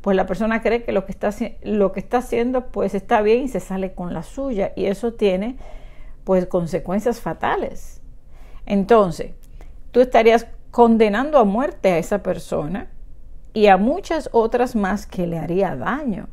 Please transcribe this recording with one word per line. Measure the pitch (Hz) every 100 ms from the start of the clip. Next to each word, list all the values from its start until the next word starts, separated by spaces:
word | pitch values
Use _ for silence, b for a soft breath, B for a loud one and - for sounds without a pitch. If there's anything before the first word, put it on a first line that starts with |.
pues | - 190
la | 190
persona | 185 220 226
cree | 220 233
que | 233
lo | 208
que | 190
está | 190 -
haci-, | 208 220 -
lo | - 208 196
que | 196
está | 190 247
haciendo, | 247 240 240 254 247
pues, | - 196
está | 202 190 233
bien | 214 233
y | 269
se | 185
sale | - 190 190
con | 190 175
la | 160
suya. | 165 - 277 208 196 -
Y |
eso | 185 190 240
tiene, | 226 202 185 214 262 B B B B B B
pues, | - 185 180
consecuencias | 185 170 170 - 190 247 233
fatales. | 170 160 - - 254 - - - - - b b b b -
Entonces, | 202 190 233 190 156 - - - b b b -
tú | 240
estarías | 254 240 226 233 - - -
condenando | - 233 226 214 202 277 302
a |
muerte | 208 202 294 - 190
a | 170
esa | 175 202
persona | 190 175 - 156 - 185 - - - - - - -
y | - 208
a | 190
muchas | 214 339 - 320 -
otras | 233 226 233 247
más | 226 196 202 -
que | - 175
le | 165
haría | 160 175 190 139
daño. | 120 262 294 170 -